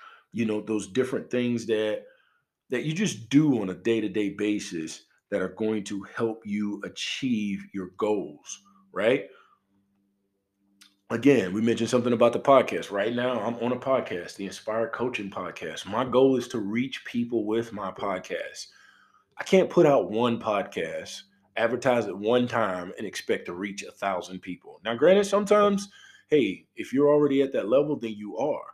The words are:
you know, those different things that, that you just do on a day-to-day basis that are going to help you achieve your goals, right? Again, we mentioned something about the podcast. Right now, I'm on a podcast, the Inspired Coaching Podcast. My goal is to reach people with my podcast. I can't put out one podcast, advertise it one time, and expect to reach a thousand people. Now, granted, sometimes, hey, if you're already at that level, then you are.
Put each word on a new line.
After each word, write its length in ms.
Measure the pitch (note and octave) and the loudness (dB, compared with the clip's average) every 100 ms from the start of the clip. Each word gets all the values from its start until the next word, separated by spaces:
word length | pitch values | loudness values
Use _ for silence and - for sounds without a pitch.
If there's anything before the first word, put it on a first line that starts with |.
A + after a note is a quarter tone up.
| - - _ | -20 -20 _
you 140 | G#2 A2+ | -4 -2
know, 160 | G#2+ | -2
those 260 | G#2 G#2+ G2+ | -2 -4 -2
different 420 | B2+ B2+ A#2+ - | -2 0 -2 -2
things 360 | B2 B2 A#2+ A2 | -2 0 -2 0
that, 380 | G#2+ G#2+ G#2 - _ _ _ _ _ _ | 0 0 -4 -8 _ _ _ _ _ _
that 140 | B2 | -4
you 100 | D3+ | -2
just 360 | D#3+ G3+ A#2 A#2 | -2 -2 -2 2
do 320 | C#3 D#3 B2 | 4 6 2
on 80 | G2 | 0
a 40 | |
day-to-day 580 | F2 G#2 A2+ G#2+ G2 G2+ | -4 0 0 0 -2 -2
basis 720 | G2+ G#2 G#2 - E2+ D#2+ - _ _ _ | -2 -2 -2 -4 -8 -8 -12 _ _ _
that 100 | G2+ | -4
are 80 | F#2 | -4
going 340 | F#2 A2 A2 G2 | -4 -2 -2 -4
to 180 | G2+ G2 - | -8 -10 -4
help 300 | A#2 A2 G#2 | -4 -4 -6
you 360 | G#2 G#2 G2 | -4 -4 -4
achieve 840 | F#2+ - - - C3 A2+ G#2 G2 G2+ | -10 -10 -8 -6 -2 -2 -2 -6 -8
your 140 | G2 F#2 - | -10 -10 -4
goals, 640 | G#2+ G#2+ E2 - - - _ _ _ | 0 0 -2 -10 -16 -18 _ _ _
right? 320 | F2+ G#2+ C#3 - - _ _ _ _ _ _ _ _ _ _ _ _ _ _ - _ _ | 0 2 2 -2 -16 _ _ _ _ _ _ _ _ _ _ _ _ _ _ -20 _ _
Again, 440 | A#2 B2+ C3+ F#2 | 2 6 6 4
we 80 | G2 | 0
mentioned 280 | A2+ G#2+ A2+ | 0 2 2
something 220 | B2+ A#2+ | 2 2
about 220 | A#2 A#2+ | 4 4
the 60 | A2+ | 4
podcast. 500 | A#2 C3+ - F2 E2 | 6 6 6 -2 -4
Right 240 | G2 G#2+ A#2+ | -2 -2 0
now, 240 | B2 A#2+ | -2 -2
I'm 160 | G#2+ A#2+ | -4 -4
on 80 | A#2 | -4
a 80 | B2 | -4
podcast, 560 | C3+ C3 - F#2 F2 - | 0 0 0 -6 -8 -10
the 100 | G2 | -10
Inspired 460 | - - A2 A2+ | -8 -6 -2 -2
Coaching 400 | - B2 A#2 G2+ | -2 -4 -4 -8
Podcast. 540 | - F2+ - E2 D#2+ F#2+ | -8 -10 -8 -10 -10 -6
My 180 | G#2+ | -4
goal 320 | B2+ B2 C3+ B2+ | 2 6 6 4
is 140 | A#2 | -2
to 100 | A#2+ | -6
reach 460 | G2+ A2+ C3+ - - | -4 -2 -4 -6 -8
people 400 | A#2+ A#2+ A#2 G#2 | -4 -2 -2 0
with 260 | A2 A2+ | -2 -2
my 200 | G2+ F#2+ | -6 -8
podcast. 760 | - G#2 F#2 - F2 C#2 - - _ - _ _ _ _ - | -6 -4 -4 -6 -8 -8 -12 -18 _ -20 _ _ _ _ -12
I 80 | - | 4
can't 240 | F#3+ F3 | 4 6
put 160 | - D#3+ | 6 6
out 260 | C3+ F#2 | 6 2
one 260 | G#2+ A#2+ A#2 | 0 0 0
podcast, 840 | A2+ G2+ F#2+ - E2 D#2 F#2+ - - _ _ - | 0 -2 -2 -6 -6 -6 -10 -16 -18 _ _ -2
advertise 520 | A2+ A#2+ C3 A#2+ G#2 | 0 2 2 2 0
it 100 | F#2+ | -4
one 280 | G#2 B2 A#2+ | 2 2 2
time, 460 | A#2 G#2 F2+ F2+ - | 0 0 -2 -8 -10
and 100 | G#2+ | -10
expect 380 | - - A2 - | -10 -4 -4 -4
to 80 | |
reach 300 | F2 G2+ G2 | -8 -8 -8
a 80 | - | -14
thousand 480 | - G2 F#2 F2+ F#2+ | -6 -4 -4 -6 -12
people. 400 | F#2+ F2+ - - | -12 -14 -14 -10
Now, 120 | A2 A#2 | -6 2
granted, 300 | D3+ G3 G3+ | 6 6 4
sometimes, 640 | G3+ G3+ G#3 G3+ G3+ G3+ - - - _ | 0 4 4 4 2 -4 -14 -20 -20 _
hey, 400 | D3+ G#2+ F2 - - | 2 2 -2 -12 -12
if 160 | G#2+ | -4
you're 180 | B2+ C#3+ | 2 4
already 320 | D3 D3 C3+ | 6 4 4
at 120 | C#3 | 2
that 160 | B2+ G2 | 0 2
level, 280 | C3 D3 C#3 | 2 2 -2
then 140 | A2+ | -4
you 260 | G#2+ G#2 G2+ | -8 -10 -4
are. 280 | D3 B2+ - | -4 -4 -8